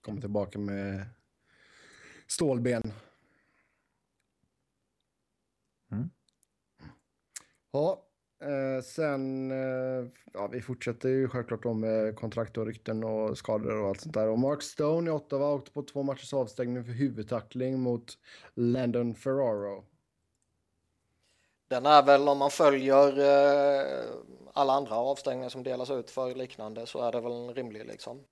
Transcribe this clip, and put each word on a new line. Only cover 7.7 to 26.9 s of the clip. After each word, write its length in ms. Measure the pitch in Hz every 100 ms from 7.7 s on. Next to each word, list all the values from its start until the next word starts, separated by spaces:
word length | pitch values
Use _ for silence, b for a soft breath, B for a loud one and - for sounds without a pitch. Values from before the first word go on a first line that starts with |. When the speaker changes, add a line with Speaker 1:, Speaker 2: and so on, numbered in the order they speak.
Speaker 1:
Ja, 340 | 139 160 185 _ _ _ _
eh, 380 | 143 139 135 131
sen, 680 | 127 - 156 139 135 135 131
eh, 540 | 131 131 131 131 127 123 - -
ja, 140 | - 101
vi 140 | 123
fortsätter 480 | - 123 - 117 131
ju 180 | 131 131
självklart 340 | 127 120 110
då 100 | 120
med 420 | 110 110 110 110 107
kontrakt 420 | 117 117 110 -
och 80 | 110
rykten 380 | 113 - 110
och 340 | 110 110 110 -
skador 440 | - 110 113 107
och 60 | 101
allt 120 | 98
sånt 120 | 156
där. 140 | 107 110
Och 120 | 113
Mark 220 | 131 147
Stone 480 | - - 151 160 170
i 40 |
Ottawa 400 | 151 147 139 143
åkte 180 | 143 139
på 100 | -
två 200 | 135 143
matchers 300 | 139 131 -
avstängning 520 | 139 120 - 120 123 120
för 60 |
huvudtackling 880 | 120 139 110 107 120 - 127 127 131
mot 380 | 127 120 120 - B B B
Landon 640 | - 120 127 123 120 120 110
Ferraro. 680 | 135 135 127 104 101 98 101 _ _ _ _ _ _ _ _ _ _ _ _ _ _ _ _ _ _
Speaker 3:
Den 180 | 127 135
är 180 | 151
väl, 240 | 139 139 143
om 100 | 143
man 140 | 139
följer, 680 | - 156 135 135 135 143 139
eh, 960 | 139 139 143 143 143 139 69 64 60 - - 64 -
alla 200 | - 139
andra 220 | 135 139 110
avstängningar 540 | 127 139 143 127 127
som 140 | 131
delas 260 | 127 127 127
ut 200 | 135 117
för 240 | - 127 127
liknande, 500 | 127 - 107 110
så 160 | 117